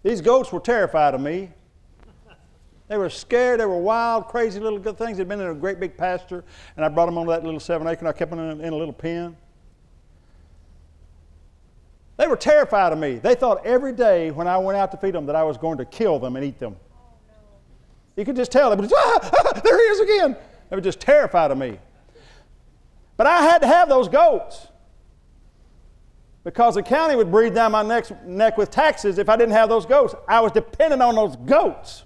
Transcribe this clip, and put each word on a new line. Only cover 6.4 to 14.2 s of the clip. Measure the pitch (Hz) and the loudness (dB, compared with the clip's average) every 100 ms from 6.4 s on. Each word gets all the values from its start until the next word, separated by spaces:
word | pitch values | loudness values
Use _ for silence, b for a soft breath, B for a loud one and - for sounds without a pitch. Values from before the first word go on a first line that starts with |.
| - b b - | -16 b b -6
and | |
I | 156 | -2
brought | 151 170 | 0 0
them | 170 | -2
onto | 165 | -4
that | 165 | -4
little | 160 156 | -4 -10
seven | - 165 165 | -6 -6 -4
acre, | 165 | -6
and | 165 | -6
I | |
kept | 147 165 | -6 -8
them | 165 | -8
in | 160 151 | -10 -10
a, | |
in | 165 | -8
a | 156 | -8
little | 160 | -8
pen. | - 165 170 175 160 _ _ _ _ _ _ _ _ _ _ _ - _ - _ _ - - _ _ _ _ _ _ _ _ _ - | -10 -10 -8 -10 -16 _ _ _ _ _ _ _ _ _ _ _ -20 _ -20 _ _ -20 -20 _ _ _ _ _ _ _ _ _ -2
They | 311 | -2
were | 247 | 0
terrified | 311 302 277 208 180 | 4 4 4 2 0
of | 156 | 0
me. | 147 120 | -4 -2
They | 190 247 | 0 2
thought | 254 190 | 2 0
every | 202 254 269 | 0 -2 -2
day | 240 226 180 | 0 2 2